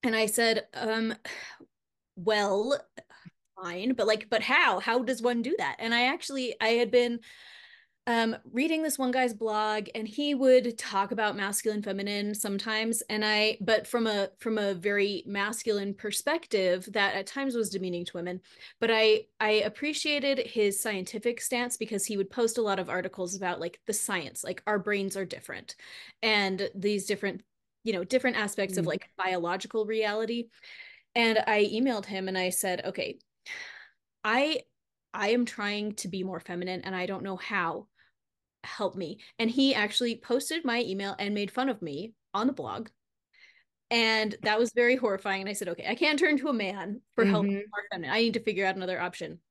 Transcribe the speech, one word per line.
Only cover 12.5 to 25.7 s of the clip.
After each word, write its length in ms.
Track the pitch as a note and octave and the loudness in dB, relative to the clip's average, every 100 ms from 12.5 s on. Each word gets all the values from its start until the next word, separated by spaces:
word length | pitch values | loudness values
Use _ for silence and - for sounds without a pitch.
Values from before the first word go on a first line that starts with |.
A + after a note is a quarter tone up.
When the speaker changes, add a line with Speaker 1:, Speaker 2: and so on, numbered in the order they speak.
| G3+ A3+ A3 A3 A3+ - | -4 -2 -2 0 -2 -2
Speaker 1:
And 140 | G#3+ | -2
I, 340 | G#3+ G#3+ G#3+ G#3+ | 2 4 2 2
but 260 | G#3 G#3+ G#3+ | 2 2 2
from 200 | A#3+ A3+ | 0 0
a, 220 | G#3 G3 _ | 0 -2 _
from 180 | A#3 A3 | -2 0
a 160 | G3+ | 0
very 500 | F#3 G3 G3+ G3+ G3 - | 0 0 2 2 0 -6
masculine 680 | G3+ G3+ A3+ - G3+ G3+ | -2 -2 -2 0 0 0
perspective 960 | G3 G#3+ G3+ - E4 - G#3 F#3 F3+ F#3+ | -4 -4 -2 0 -2 0 2 2 2 0
that 240 | G#3 G3 F#3+ | 0 2 0
at 120 | G3 | -4
times 280 | C#4 C#4 A#3+ | -4 -2 0
was 140 | G3+ | -2
demeaning 340 | F#3+ F#3 F3 F3 | -2 -4 -6 -6
to 120 | F3 | -8
women. 240 | F3 F#3 _ - - - | -6 -8 _ -20 -20 -2
But 100 | A3+ | 2
I, 300 | A3 A3 G#3+ - _ | 6 6 6 2 _
I 120 | G#3+ | 2
appreciated 880 | G#3+ G#3+ G#3+ D4 D4 D#4 D4 C#4 C4+ | 4 2 -2 -4 -2 -2 0 2 0
his 420 | - - G#3 F#3+ | -2 2 2 2
scientific 580 | A3+ G3+ F#3 G#3+ A#3 A#3 | -4 -4 -4 -2 -2 -2
stance 380 | - A#3+ B3 - | -2 -2 -2 -4
because 280 | G#3+ G3+ - | -4 -4 -2
he 120 | G#3 | -2
would 120 | G3 | -2
post 280 | - A3+ A3+ | 2 2 2
a 40 | |
lot 180 | A3 F#3+ | 0 0
of 100 | E3 | -2
articles 460 | F3+ F3+ - F3+ F#3+ | -4 -4 -6 -6 -4
about, 260 | F#3 F3+ | -4 -4
like, 180 | E3+ - - | -6 -8 -4
the 60 | |
science, 500 | G#3 - F#3+ C#3 - | -4 -2 -4 -4 -8
like, 180 | - F3+ - | -8 -6 0
our 120 | G#3 | 0
brains 360 | F#3+ G3+ G3 G3 | 2 -2 -2 -4
are 100 | F#3 | -6
different 500 | - - F#2 - | -8 -10 -14 -12